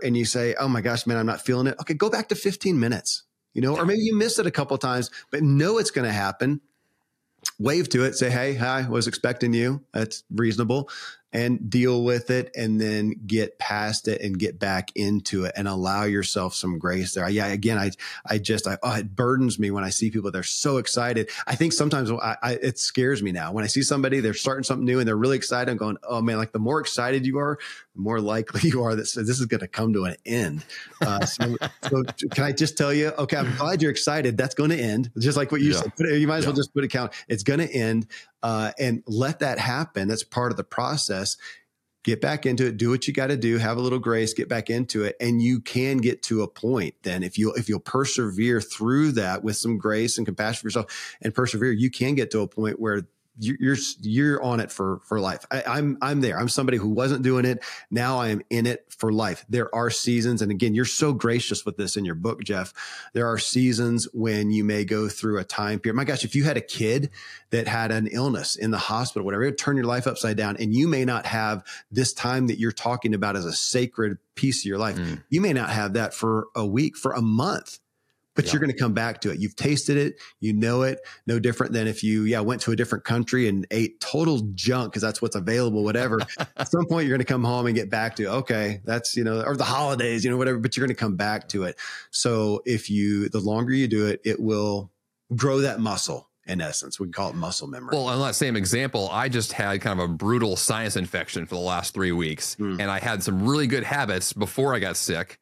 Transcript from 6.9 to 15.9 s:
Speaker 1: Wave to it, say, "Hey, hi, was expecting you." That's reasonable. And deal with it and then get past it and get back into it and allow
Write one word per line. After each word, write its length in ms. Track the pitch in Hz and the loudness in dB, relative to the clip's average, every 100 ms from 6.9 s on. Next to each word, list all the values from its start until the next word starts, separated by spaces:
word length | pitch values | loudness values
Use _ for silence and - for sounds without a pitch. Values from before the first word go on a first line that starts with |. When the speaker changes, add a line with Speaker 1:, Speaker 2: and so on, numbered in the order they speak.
| _ _ _ _ _ - - | _ _ _ _ _ -10 -2
Speaker 1:
Wave 300 | 107 160 175 | 0 2 2
to 140 | 127 | 2
it, 100 | 131 131 | 2 2
say, 140 | 127 | 0
"Hey, 240 | 123 135 | 2 0
hi, 320 | 131 123 131 131 | 0 0 0 0
was 180 | 120 113 | 0 0
expecting 460 | - 127 120 120 | 0 -2 0 2
you." 280 | 117 123 139 - | 2 2 0 -4
That's 300 | 110 110 - - | -2 -2 -4 -6
reasonable. 580 | 104 113 104 113 131 139 - - - _ | 0 2 2 2 0 -2 -10 -14 -18 _
And 360 | 117 120 123 107 | -2 0 0 2
deal 340 | 123 127 123 | 4 4 4
with 240 | 120 120 117 | 4 2 2
it 220 | 127 123 | 0 0
and 240 | - 113 110 | -4 0 2
then 360 | 110 107 107 107 107 | 2 2 0 -2 -2
get 320 | 110 107 - | 0 0 -4
past 480 | - 104 107 104 - | -4 -2 -2 -2 -2
it 140 | 107 | -2
and 180 | 104 92 | -2 -2
get 200 | 101 - | -4 -2
back 320 | 101 95 92 | -2 -2 -4
into 500 | - 101 104 - 98 92 | -4 0 0 -2 -2 -2
it 80 | - | -4
and 100 | 101 | -4
allow 360 | 95 92 | -2 -2